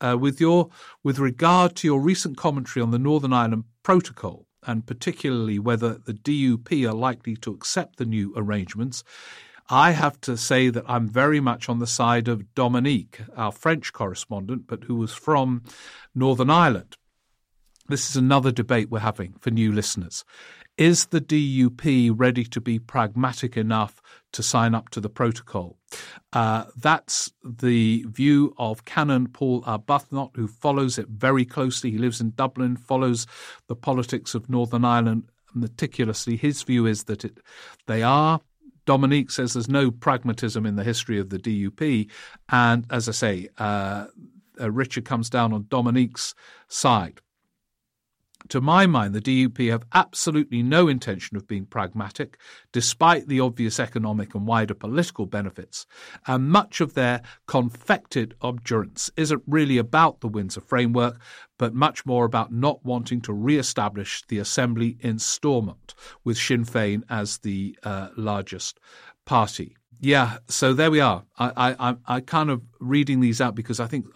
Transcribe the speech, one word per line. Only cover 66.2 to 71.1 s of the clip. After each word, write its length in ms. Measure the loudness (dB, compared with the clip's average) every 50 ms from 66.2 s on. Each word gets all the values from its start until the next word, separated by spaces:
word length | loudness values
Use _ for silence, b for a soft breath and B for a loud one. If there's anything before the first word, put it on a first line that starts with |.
| B
with 120 | -4 -2
Sinn 280 | -2 0 0 0 0 0
Féin 400 | 0 -2 0 0 0 0 -2 -4 -4
as 300 | -6 -4 -4 -6 -8 -8
the, 400 | -6 -6 -4 -4 -6 -6 -8 _ -10
uh, 240 | -8 -8 -8 -10 -10 -10
largest 640 | -6 -4 -4 -4 -4 -6 -8 -10 -10 -10 -12 -12 _ B B B B B B B B -4
party. 520 | 0 2 2 2 2 -2 -10 -12 -12 _ _ _ _ _ -4
Yeah, 380 | 0 2 4 4 4 2 -2 -8 _ -6
so 260 | -2 0 2 2 4
there 160 | 4 4 4
we 80 | 4 4
are. 240 | 4 2